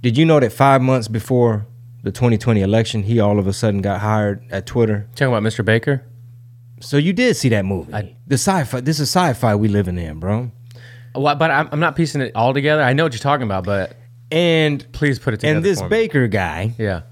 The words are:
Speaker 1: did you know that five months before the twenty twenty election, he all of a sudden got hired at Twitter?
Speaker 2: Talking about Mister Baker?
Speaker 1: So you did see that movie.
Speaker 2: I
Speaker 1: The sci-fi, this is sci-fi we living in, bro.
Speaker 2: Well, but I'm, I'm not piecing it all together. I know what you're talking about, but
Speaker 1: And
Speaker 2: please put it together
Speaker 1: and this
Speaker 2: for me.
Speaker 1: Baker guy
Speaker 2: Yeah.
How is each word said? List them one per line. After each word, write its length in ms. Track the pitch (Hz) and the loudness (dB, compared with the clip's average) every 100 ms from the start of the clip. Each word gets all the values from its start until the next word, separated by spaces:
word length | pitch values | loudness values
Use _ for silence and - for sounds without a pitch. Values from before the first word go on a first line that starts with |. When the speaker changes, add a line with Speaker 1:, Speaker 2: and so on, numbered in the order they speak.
Speaker 1:
did 160 | 123 117 | 0 2
you 80 | 160 | 4
know 140 | 156 | 4
that 120 | 123 | 4
five 280 | - 139 135 | 2 4 4
months 260 | 127 131 107 | 4 0 0
before 580 | 110 - 127 120 107 107 - - - | -6 -2 2 2 0 -4 -16 -20 -10
the 80 | - | -10
twenty 260 | 95 123 110 | 0 2 2
twenty 240 | - 107 | 2 2
election, 420 | 95 110 113 110 | 2 2 0 -2
he 160 | 101 117 | 0 2
all 200 | 104 104 | 4 2
of 80 | 98 | 0
a 60 | |
sudden 280 | 98 113 101 | 0 0 0
got 200 | 98 95 | -2 -2
hired 420 | 107 107 104 101 - | 0 0 0 -2 -6
at 140 | 147 - | -8 -6
Twitter? 420 | 120 113 104 101 - | 0 0 0 -6 -2
Speaker 2:
Talking 180 | 139 | 0
about 100 | 120 | 2
Mister 200 | 107 107 | 0 -2
Baker? 420 | 104 113 113 135 - - - - - - - - | 2 2 2 -2 -4 -20 -20 -20 -20 -20 -20 -20
Speaker 1:
So 180 | - 143 | -4 0
you 160 | 156 | 0
did 220 | 190 247 202 | 2 0 2
see 140 | 135 | 0
that 160 | 110 95 | 0 0
movie. 280 | 98 - | -4 -6
Speaker 2:
I 220 | 110 98 - - | -8 -10 -14 -4
Speaker 1:
The 80 | 131 | -2
sci-fi, 460 | - 190 131 131 | 0 0 -2 -4
this 180 | 127 156 | -4 -2
is 100 | 147 | 0
sci-fi 460 | 185 180 120 120 104 | 0 0 0 0 2
we 120 | 107 | 2
living 300 | 101 92 90 | 0 0 -4
in, 220 | 82 78 | -6 -8
bro. 320 | 90 107 123 - - - - - - - | -4 -4 -4 -12 -20 -20 -20 -20 -14 -2
Speaker 2:
Well, 200 | 139 147 | 0 2
but 160 | 160 | 2
I'm, 180 | 143 156 | 2 0
I'm 80 | 147 | 0
not 160 | 165 143 | -2 0
piecing 260 | 165 147 | -4 -2
it 100 | 127 - | -4 0
all 180 | 120 | 0
together. 280 | 135 139 151 | 2 0 2
I 120 | 139 | 2
know 100 | 135 | 2
what 100 | 160 | 0
you're 60 | 117 | -2
talking 240 | 139 143 | -2 0
about, 200 | 120 95 92 | 0 -4 -2
but 300 | 101 90 - - - - | -2 -4 -8 -20 -20 -6
Speaker 1:
And 540 | 160 175 160 156 143 - | 0 2 2 2 -2 -8
Speaker 2:
please 260 | - 147 131 | -4 -2 -2
put 140 | - | -4
it 40 | 107 | -2
together 160 | 151 156 | 0 0
Speaker 1:
and 80 | 180 | 0
this 120 | 185 | -2
Speaker 2:
for 60 | 95 | 0
me. 40 | |
Speaker 1:
Baker 380 | 214 226 147 120 | 0 0 0 0
guy 460 | 98 90 82 101 117 | 0 -2 -4 -6 -4
Speaker 2:
Yeah. 240 | 107 90 - | -4 -4 -8